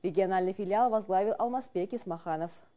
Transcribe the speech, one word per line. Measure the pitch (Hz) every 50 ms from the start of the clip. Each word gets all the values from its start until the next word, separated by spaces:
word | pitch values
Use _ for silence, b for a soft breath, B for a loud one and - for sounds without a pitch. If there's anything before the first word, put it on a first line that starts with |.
региональный | - 190 156 185 196 185 190 185 180 185
филиал | 190 208 208 185 202 220 247 247
возглавил | 220 214 202 202 190 185 202 220 - -
Алмазбек | 220 240 247 262 254 - _ 180 180 208
Исмаханов. | 247 233 - 190 165 165 - 175 160 156 165 170 - - - _ _